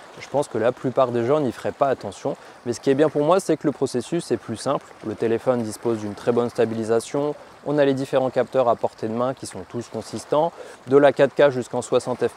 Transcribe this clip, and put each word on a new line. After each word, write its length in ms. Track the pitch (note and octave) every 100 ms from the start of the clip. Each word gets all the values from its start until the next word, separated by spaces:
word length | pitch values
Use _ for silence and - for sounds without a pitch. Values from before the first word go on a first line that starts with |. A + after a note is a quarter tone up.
| - -
Je 100 | -
pense 200 | C#3 C#3+
que 100 | A2+
la 140 | A2+
plupart 400 | - C3 A#2+ B2+
des 120 | A#2+
gens 160 | A#2 D3+
n'y 120 | C3
feraient 200 | - G#2+
pas 160 | - C#3
attention. 480 | A#2+ G#2 - C#3 D#3+ - - B2
Mais 60 |
ce 80 | A#2
qui 100 | -
est 40 |
bien 140 | C3+ D3+
pour 140 | D3+
moi, 160 | D3 F#3
c'est 180 | - D#3
que 100 | D#3
le 60 |
processus 580 | - C3+ B2+ - E3+ -
est 40 | A#2
plus 200 | - G#2+
simple. 280 | C3 D3+ - - -
Le 80 |
téléphone 480 | G#2+ A#2 A2+ - B2
dispose 360 | A2 G#2 A#2+ A2+
d'une 160 | G#2+
très 180 | G2 -
bonne 180 | A#2+ A#2+
stabilisation. 840 | - A2+ A2+ A2 A#2 - C#3+ D3 D3 - - -
On 120 | D3
a 60 |
les 100 | C#3
différents 360 | C3+ C#3 C3+ C3
capteurs 380 | C3 A#2 C3 A#2
à 80 | A2
portée 320 | A#2 - A2
de 40 |
main 220 | A2+ B2
qui 120 | C3 A2
sont 140 | G2 F2+
tous 200 | A#2+ -
consistants, 640 | A2+ - A2 - C#3+ E3 - - - -
de 80 | C#3
la 160 | C#3+
quatre 220 | - C#3
K 160 | - C#3+
jusqu'en 320 | B2+ A#2 B2
soixante 440 | - B2+ B2+ A#2+
F 60 | A#2